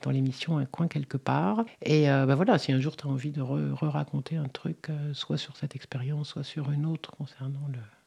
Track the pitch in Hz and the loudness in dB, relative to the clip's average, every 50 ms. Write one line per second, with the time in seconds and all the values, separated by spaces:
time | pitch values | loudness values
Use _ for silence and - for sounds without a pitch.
0 | - 135 131 135 135 131 127 - - 165 165 147 139 135 - - 170 165 - 151 | -4 -2 0 0 0 0 -2 -4 -2 0 0 0 0 -2 -2 -2 -2 -2 -2 -4
1 | 139 - - 135 - 127 131 143 165 190 214 220 233 226 - - - - 156 151 | -4 -4 -6 -4 0 2 2 2 2 2 2 0 0 -2 -6 -6 2 4 6 6
2 | 151 143 135 135 135 135 139 139 190 233 233 160 - - 135 131 131 156 151 - | 8 8 6 6 6 6 4 6 6 6 6 4 4 4 2 2 2 0 -2 -4
3 | - 143 135 131 123 151 143 147 131 123 139 151 147 143 139 139 160 156 139 147 | -4 -2 -2 -2 -2 -4 -2 -2 -2 -2 0 0 0 -2 0 0 0 0 0 0
4 | 143 - - 139 131 - 165 160 147 131 - - - - 165 - - - 156 147 | -2 -2 -4 -4 -4 -2 -4 -4 -4 -4 -6 -6 -6 -6 -6 -6 -6 -6 -4 -4
5 | 147 147 143 - - - 147 143 - - - - - 139 - 135 - - - 127 | -4 -4 -6 -6 -4 -4 -4 -4 -4 -8 -8 -8 -8 -8 -8 -10 -10 -8 -6 -6
6 | 127 135 147 147 147 - - 147 143 - - 156 147 135 143 143 151 160 165 147 | -4 -4 -4 -4 -4 -6 -6 -8 -8 -8 -6 -6 -4 -2 -2 0 0 -2 -2 -4
7 | - - - - 147 131 - - 131 135 139 139 147 143 131 123 107 104 - _ | -6 -12 -12 -10 -10 -10 -10 -8 -8 -8 -6 -6 -6 -6 -8 -8 -10 -14 -18 _
8 | _ | _